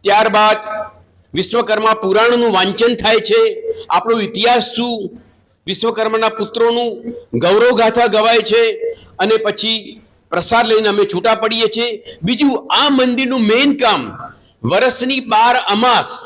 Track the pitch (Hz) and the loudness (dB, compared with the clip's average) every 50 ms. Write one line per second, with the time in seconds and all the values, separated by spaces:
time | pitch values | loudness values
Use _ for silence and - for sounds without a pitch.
0 | - 196 196 214 220 220 208 214 214 214 220 214 - - - - 214 - - - | 0 2 2 4 2 2 2 4 4 4 2 0 -2 -10 -8 -8 -10 -12 -14 -20
1 | _ _ _ _ - _ - 151 185 - 226 240 233 - 214 214 220 220 220 220 | _ _ _ _ -20 _ -8 -6 -6 -2 -2 -2 0 0 -2 0 2 0 0 0
2 | - 190 190 214 226 240 240 240 240 233 196 185 185 196 190 - 226 240 247 233 | 0 2 4 4 4 4 4 4 2 2 2 2 0 0 0 0 0 0 0 0
3 | - 220 226 220 220 220 208 226 226 220 202 - - - - - - - 165 180 | 0 2 2 2 2 2 2 2 2 2 0 -4 -8 -8 -8 -8 -6 -2 -2 -2
4 | 180 220 233 226 202 - - 190 214 233 247 240 - - - 226 240 240 233 220 | 0 0 -2 -2 -2 -6 -4 -2 0 2 2 2 0 -2 -6 -6 -6 -6 -6 -8
5 | 196 180 - - - _ _ _ _ _ _ _ _ 170 190 190 226 226 233 214 | -8 -12 -14 -16 -20 _ _ _ _ _ _ _ _ -10 -8 -4 -4 -4 -2 -2
6 | 220 220 220 220 226 220 220 226 202 214 - 226 226 233 233 240 240 233 - - | -4 -2 -2 -2 -2 -2 -2 -4 -8 -8 -2 0 0 0 0 0 -4 -4 -6 -10
7 | - 233 - - - _ - 123 143 180 196 214 233 247 247 214 226 220 226 240 | -12 -14 -14 -14 -16 _ -6 -2 0 2 4 4 4 4 4 4 2 2 2 2
8 | 240 226 196 214 214 226 233 233 220 220 208 233 233 226 202 - - - - - | 0 2 2 2 2 2 2 2 2 2 2 2 2 2 0 -4 -6 -8 -8 -10
9 | - - _ - 185 208 220 220 220 208 202 - - 220 226 220 196 - - - | -18 -20 _ -4 0 0 0 0 0 -2 -4 -4 -4 -4 -4 -4 -6 -12 -20 -20
10 | - _ _ _ _ _ - 175 170 - 233 233 240 220 220 214 220 208 202 202 | -20 _ _ _ _ _ -6 -4 -2 0 0 2 2 4 2 2 2 2 2 0
11 | 202 202 202 175 180 226 226 220 220 220 226 226 226 214 220 220 233 240 220 214 | 0 0 -2 -2 0 0 0 0 0 -2 0 0 0 0 0 -2 -4 -4 -4 -8
12 | - - - - 156 190 254 220 294 277 254 - - - - 214 277 294 277 262 | -14 -20 -18 -8 -4 -4 0 2 2 0 0 0 -4 -2 -2 0 2 2 2 2
13 | 254 247 240 233 269 240 262 262 226 208 220 240 285 285 269 - 247 226 202 151 | 2 0 0 -2 -2 -2 0 0 0 2 2 2 2 2 0 2 0 0 0 0
14 | 123 104 - - - - - _ _ _ _ _ - 117 165 196 240 254 240 - | -4 -10 -14 -16 -18 -20 -20 _ _ _ _ _ -4 -2 0 2 0 0 -2 -2
15 | 247 254 277 262 254 226 226 214 233 240 247 254 - - 202 214 233 247 240 185 | -4 -2 -4 -4 -2 0 2 4 4 4 2 2 0 0 -2 2 2 2 2 2
16 | 143 - - - - | 0 -2 -10 -14 -14